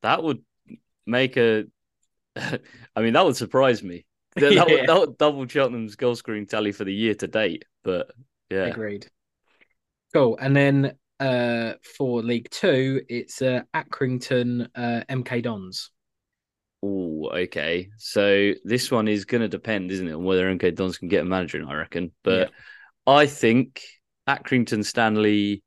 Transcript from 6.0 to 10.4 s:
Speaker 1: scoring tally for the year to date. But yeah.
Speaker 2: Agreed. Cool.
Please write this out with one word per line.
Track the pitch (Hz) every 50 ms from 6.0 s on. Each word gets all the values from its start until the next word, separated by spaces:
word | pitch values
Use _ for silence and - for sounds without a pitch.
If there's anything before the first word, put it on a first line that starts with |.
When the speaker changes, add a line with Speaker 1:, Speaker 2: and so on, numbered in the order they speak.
| - 123 120
Speaker 1:
scoring | 113 - - 110 107 104
tally | 98 - 110 107 104 101
for | - 107
the | 95 98
year | 101 110 113 104
to | 101 -
date. | 90 - 110 110 95 82 - - _ _ _ _
But | - 92 87 - _ - _ 127 _ _ _ _ _
yeah. | 92 95 95
Speaker 2:
Agreed. | 85 85 - 110 107 104 101 - - _ _ _ _ _ _ _ _ _ _ _ _ _ _ _ _ _ _ _ _ _
Cool. | 156 139 120 113 -